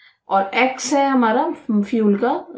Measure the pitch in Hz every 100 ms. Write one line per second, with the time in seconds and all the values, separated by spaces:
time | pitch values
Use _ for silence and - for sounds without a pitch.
0 | - _ - 196 196 226 262 - 254 285
1 | 277 262 226 240 339 - - 208 202 233
2 | 208 202 240 339 -